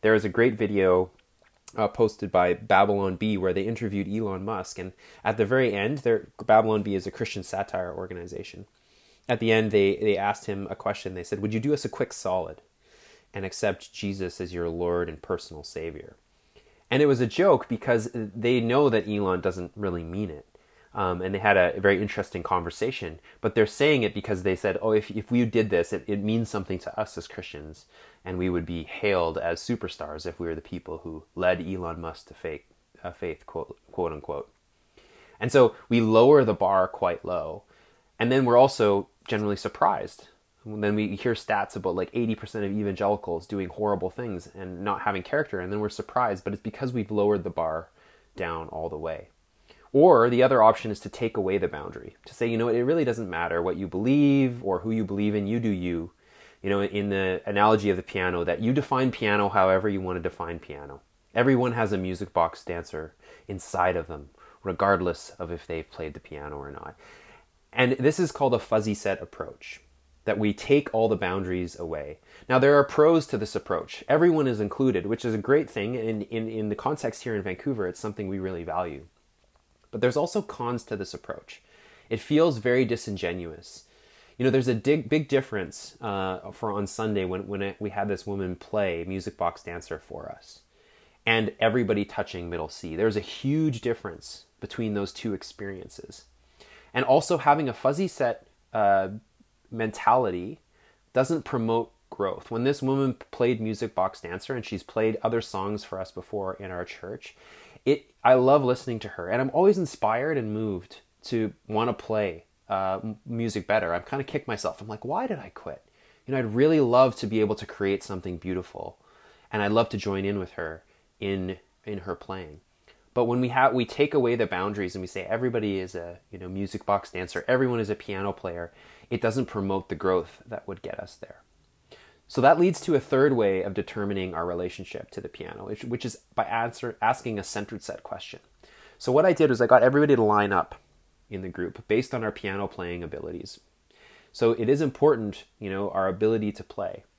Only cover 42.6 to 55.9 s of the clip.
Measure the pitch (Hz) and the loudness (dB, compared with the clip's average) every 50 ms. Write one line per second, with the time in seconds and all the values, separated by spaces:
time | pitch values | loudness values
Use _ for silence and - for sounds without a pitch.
42.6 | 104 98 98 107 104 101 95 90 104 101 104 101 - - 85 82 82 - 107 98 | -4 -4 -4 -2 -2 -2 -2 0 0 0 0 0 -2 -6 -6 -6 -6 -6 -6 -6
43.6 | 95 87 - - 107 104 101 92 87 95 - - 123 117 101 87 - - _ 92 | -6 -6 -6 -4 -2 -2 0 0 -2 -6 -6 -8 -8 -8 -8 -10 -10 -14 _ -14
44.6 | 95 92 90 87 95 104 98 98 - 104 101 95 90 - - 147 151 - - 95 | -14 -12 -10 -6 -4 -4 -4 -2 -4 -4 -4 -4 -6 -4 -4 -4 -4 -4 -6 -8
45.6 | 90 92 101 104 107 104 - - 107 - - 123 123 117 101 95 - - 101 104 | -6 -6 -4 -4 -4 -6 -6 -8 -12 -4 -2 -2 0 0 -2 -4 -6 -8 -8 -6
46.6 | _ 113 - - 139 127 123 123 107 - 107 104 101 104 104 98 85 87 85 - | _ -10 -8 -6 -8 -6 -4 -4 -6 -2 -2 0 2 2 2 0 -2 -6 -6 -4
47.6 | 82 80 78 80 85 - _ _ _ _ _ _ _ _ _ - 92 85 82 82 | -4 -4 -4 -6 -8 -10 _ _ _ _ _ _ _ _ _ -8 -6 -6 -6 -8
48.6 | 82 80 - 78 80 82 80 76 78 80 80 - - _ _ _ _ _ _ _ | -8 -10 -10 -8 -8 -8 -8 -6 -8 -8 -8 -8 -12 _ _ _ _ _ _ _
49.6 | _ _ - _ _ _ - 139 151 185 165 120 113 120 123 120 127 - 135 123 | _ _ -20 _ _ _ 4 8 10 10 10 10 8 6 6 4 4 6 6 8
50.6 | 110 110 110 - - 110 104 - - 107 - - 123 113 - - 98 95 95 101 | 8 8 8 6 0 -6 -6 -6 -8 -14 -8 -4 -4 -4 -2 -2 0 0 0 0
51.6 | 87 85 - 73 73 - - - - - - _ _ - - - 120 117 117 110 | 0 -2 -4 -6 -10 -10 -12 -14 -16 -16 -18 _ _ -20 -6 -2 -2 0 2 2
52.6 | 117 120 113 120 123 127 160 170 151 123 113 110 113 92 87 82 85 85 82 85 | 2 2 2 2 2 2 2 2 2 0 0 -2 -4 -6 -4 -4 -2 -2 0 0
53.6 | 85 92 87 80 98 90 - 92 104 123 135 147 147 143 139 139 135 127 120 120 | 0 0 -2 -2 -4 -4 -4 -2 2 4 4 6 6 6 6 4 4 2 0 -4
54.6 | - 98 95 87 92 110 113 110 110 90 101 98 104 104 104 107 101 98 110 117 | -2 -2 -2 -2 0 -2 -2 0 -2 -2 -2 0 0 0 0 0 0 0 -2 0
55.6 | 113 110 101 92 87 90 | 0 0 -2 0 -2 -2